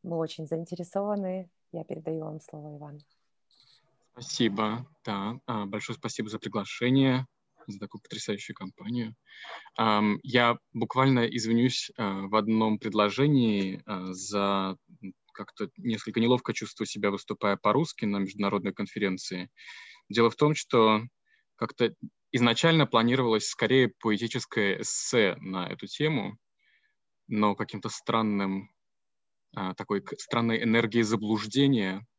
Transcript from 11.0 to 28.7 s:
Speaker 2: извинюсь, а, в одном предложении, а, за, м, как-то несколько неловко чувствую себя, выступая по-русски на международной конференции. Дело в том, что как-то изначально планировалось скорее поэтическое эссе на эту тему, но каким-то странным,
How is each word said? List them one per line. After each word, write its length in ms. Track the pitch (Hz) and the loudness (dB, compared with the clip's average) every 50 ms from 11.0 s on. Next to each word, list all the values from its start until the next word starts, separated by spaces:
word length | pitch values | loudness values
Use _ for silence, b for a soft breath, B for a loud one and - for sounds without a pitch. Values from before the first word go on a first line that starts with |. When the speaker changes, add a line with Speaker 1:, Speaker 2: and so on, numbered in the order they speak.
| 131 135 135 123 117 | 4 4 4 4 2
Speaker 2:
извинюсь, 680 | - - 120 107 113 117 117 123 127 120 - - - - | 2 -2 -4 0 2 4 4 4 2 0 -2 -8 -8 -6
а, 300 | - 113 98 95 98 98 | -4 -2 -2 -2 -4 -4
в 80 | 98 107 | 0 0
одном 440 | 110 104 110 110 110 110 110 107 101 | 0 2 2 2 2 4 2 0 -2
предложении, 1040 | - 107 95 107 104 104 98 127 139 151 147 131 120 110 104 101 98 95 92 - - | -4 -2 2 2 2 2 2 2 2 4 6 4 4 4 2 2 0 -2 -4 -8 -8
а, 280 | - 104 92 90 92 92 | -8 -8 -6 -6 -8 -10
за, 640 | 90 - 95 104 101 101 98 101 98 95 95 95 _ _ _ - _ | -10 -10 -4 -2 0 0 2 2 0 0 -2 -6 _ _ _ -20 _
м, 120 | - 95 - _ _ _ | -16 -16 -16 _ _ _
как-то 380 | _ - 107 - _ - 107 87 _ | _ -16 -16 -16 _ -8 -8 -8 _
несколько 420 | - 95 123 110 107 - 110 95 117 | -6 -4 -4 -4 -4 -6 -4 0 2
неловко 340 | 113 120 127 120 - - 110 | 4 4 4 2 2 -4 -6
чувствую 320 | - 110 - - - 110 | -6 -6 -10 -8 -8 -8
себя, 240 | - - 107 101 101 | -6 -4 -2 -2 -2
выступая 480 | 98 95 - - 107 - - 101 98 | -2 -2 -6 -10 -8 -2 0 0 0
по-русски 480 | - - 104 104 135 165 - - - 117 | 2 0 0 2 2 0 -2 -4 -4 -4
на 120 | 104 101 | -2 -2
международной 560 | 101 98 95 - 107 101 98 104 101 87 98 95 | -2 -4 -4 -4 -2 -2 0 0 0 -2 -4 -4
конференции. 760 | - 101 98 - 107 104 95 92 92 - - 92 90 90 - _ B B B B B B B B B B _ | -4 -8 -6 -2 -2 -2 -2 -2 -4 -6 -8 -8 -8 -10 -12 _ B B B B B B B B B B _
Дело 200 | 101 117 117 113 | 2 2 4 2
в 60 | - | 4
том, 180 | - 151 151 156 | 4 2 2 2
что 480 | - - _ - 120 113 110 107 107 117 127 _ _ _ _ _ _ _ _ _ | 0 -2 _ 6 6 6 6 6 4 0 -6 _ _ _ _ _ _ _ _ _
как-то 400 | _ 117 - - - 170 - 170 _ - - _ _ _ _ | _ -6 -6 0 0 0 0 0 _ -18 -18 _ _ _ _
изначально 540 | - 123 120 123 143 - - 165 165 160 143 | 0 4 4 6 6 6 4 6 6 6 4
планировалось 600 | - - 113 113 120 123 131 127 117 110 107 - | 4 4 4 4 4 4 2 2 2 2 2 0
скорее 460 | - - - 120 104 127 135 127 107 - _ | -2 -2 -2 2 4 6 6 6 4 0 _
поэтическое 840 | - 113 107 101 120 113 - 123 - _ - 117 101 98 92 - | 0 0 0 0 0 -4 -4 -6 -6 _ -2 0 0 0 0 -2
эссе 540 | 113 - - - - - - 120 107 92 - - | -4 -6 -6 -4 -4 0 4 4 4 4 2 -2
на 280 | - 95 92 92 90 | -8 -8 -6 -6 -4
эту 200 | - - - - | -6 -8 -10 -10
тему, 500 | 101 - - 147 156 160 123 101 101 107 _ _ _ _ _ _ _ _ _ _ _ _ _ _ _ _ _ _ | -14 -4 -2 -2 0 0 -2 -4 -6 -10 _ _ _ _ _ _ _ _ _ _ _ _ _ _ _ _ _ _
но 280 | - 113 107 107 104 101 | -4 0 2 2 2 2
каким-то 340 | - 107 - - 101 - 110 | 0 -4 -6 -6 -10 -8 -8
странным, 800 | - - _ - - 113 110 107 104 101 101 98 95 98 98 _ | -10 -8 _ 0 0 2 2 2 0 0 0 -2 -2 -4 -6 _